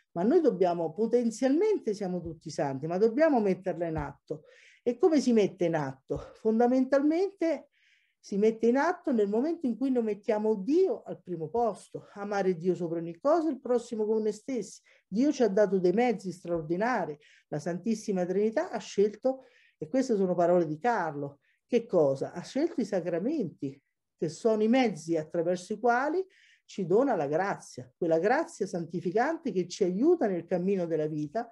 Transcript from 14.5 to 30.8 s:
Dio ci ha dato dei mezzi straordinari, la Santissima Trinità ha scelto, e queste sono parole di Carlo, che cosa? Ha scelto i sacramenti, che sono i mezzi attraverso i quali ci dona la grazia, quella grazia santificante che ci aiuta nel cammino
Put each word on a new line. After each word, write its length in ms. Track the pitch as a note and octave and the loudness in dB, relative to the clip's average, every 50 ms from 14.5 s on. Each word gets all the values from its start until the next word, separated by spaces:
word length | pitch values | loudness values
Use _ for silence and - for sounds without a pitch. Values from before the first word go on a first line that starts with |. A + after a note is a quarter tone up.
| C4+ A#3+ F#3+ - - - _ _ _ _ _ | -6 -6 -6 -6 -10 -18 _ _ _ _ _
Dio 240 | _ F#3 G#3 C4+ D4+ | _ 0 2 4 4
ci 140 | C#4+ C4 B3 | 4 4 2
ha 40 | G#3 | 4
dato 300 | F#3+ G#3+ G#3 F#3+ G3 F#3+ | 4 4 4 4 4 4
dei 140 | F3 F3+ F3 | 4 4 4
mezzi 400 | A3 B3 B3 A3 F#3 - F#3 F3 | 4 2 2 0 -2 -4 -8 -10
straordinari, 840 | - - E3+ E3+ E3 D#3 D3+ E3+ F3+ G#3+ A#3+ C4 G#3+ E3+ D3+ D3 - _ _ _ _ _ | -10 -6 -4 -4 -4 -2 -2 -2 -2 0 0 0 -2 -2 -4 -8 -10 _ _ _ _ _
la 140 | _ D3+ D3+ | _ -8 -6
Santissima 680 | - F3+ F3 F3 F3 A3+ A3 G#3+ - - G3 F#3 F3+ | -4 -4 -6 -4 -2 -2 -2 -2 -2 -2 -2 -2 0
Trinità 460 | F3 F#3 G3 G#3 A3 A3 D4+ E4+ F#4 C#4 | 0 0 0 0 0 0 -2 -4 -4 -6
ha 60 | G#3+ | -10
scelto, 680 | - - - - G3 G#3+ G#3 - - C4 C4 C4 - - _ _ _ _ _ _ | -10 -4 0 2 2 2 0 -2 -2 -2 -2 -4 -6 -20 _ _ _ _ _ _
e 80 | D#3 | -10
queste 300 | D3+ - C4 C4 - A3+ | -4 -2 0 0 2 0
sono 180 | F#3+ F#3+ F3+ F3+ | 0 0 0 2
parole 320 | E3+ E3+ E3+ F3+ F3+ E3+ | 2 2 4 4 4 2
di 100 | D3+ D3+ | 0 -2
Carlo, 600 | D#3 - A#3+ A#3+ G#3 F3 D#3 D3 C#3+ C#3+ C#3+ - _ _ _ _ _ _ _ | -4 -2 -2 0 0 -2 -4 -4 -6 -8 -10 -12 _ _ _ _ _ _ _
che 180 | B3+ A#3 A#3 | -2 -2 0
cosa? 460 | - - F3 D3+ C3+ C3+ C3+ C#3+ C3 - | 0 2 4 4 4 2 0 -4 -8 -8
Ha 100 | E3+ F3+ | -10 -12
scelto 380 | - - C4 D#4 E4+ - - | -8 -4 -2 -2 -2 -2 -4
i 40 | A3 | -4
sacramenti, 960 | G3 G#3 F#3 D#3+ F3 E3+ E3 F#3 B3 E4 D#4 G#3+ D3 C#3 - - C#3 C3+ - _ _ _ _ _ _ _ | -2 -2 -4 -4 -2 -4 -4 -2 -2 -2 -4 -4 -6 -6 -8 -8 -8 -8 -10 _ _ _ _ _ _ _
che 120 | _ F#3 D#3 | _ -6 -6
sono 340 | D3+ - - A3+ A3 G#3+ G#3+ | -4 -2 0 0 2 2 2
i 40 | A3 | 2
mezzi 480 | A#3 C4+ B3+ A3 F#3 D3+ - E3 E3 | 4 4 2 2 0 -4 -4 -4 -2
attraverso 580 | D#3 D#3 - - E3+ D#3+ E3+ F#3 F3+ - - A3 | -2 -4 -4 -4 -2 -2 0 -2 -2 -4 -8 -6
i 40 | G#3 | -2
quali 480 | G#3+ A#3+ A#3 B3 C4+ D#4 D#4 F#4 F#4+ - _ _ _ _ _ _ _ | 0 0 2 2 0 -2 -2 -4 -4 -6 _ _ _ _ _ _ _
ci 200 | - - - F#3+ | -14 -10 -8 -2
dona 300 | D#3 F3+ A3 C#4 C#4+ A#3 | 0 2 2 2 2 0
la 140 | F3+ D3 C3+ | 0 0 0
grazia, 600 | D3 E3 F#3+ G3+ E3+ - - - - - - - _ | -2 -2 -2 -2 -4 -6 -8 -14 -18 -18 -18 -18 _
quella 220 | - F#3 E3 D#3+ E3 | -4 -2 0 2 2
grazia 480 | E3+ G#3+ B3 D4+ E4 E4 - - G#3 | 2 2 0 0 -2 -4 -6 -8 -6
santificante 840 | - - F3 E3+ D3+ F#3 F3 F3 F#3 E3+ G#3+ B3 D4+ E4 D#4+ - B3 F#3 | -6 -4 -6 -6 -6 -6 -6 -4 -2 0 0 0 0 -2 -4 -6 -4 -2
che 160 | F#3 F3 F3+ | -2 -4 -4
ci 160 | - - G3+ | -4 -2 -2
aiuta 420 | F3 F3+ F#3+ B3+ E4 F4+ E4+ B3+ | -2 0 0 2 2 2 2 2
nel 200 | G#3+ F#3 E3+ D#3+ | 0 -2 -2 -4
cammino 380 | - F#3+ F3 F3 F#3+ G3+ F#3+ | -4 -4 -2 0 0 0 0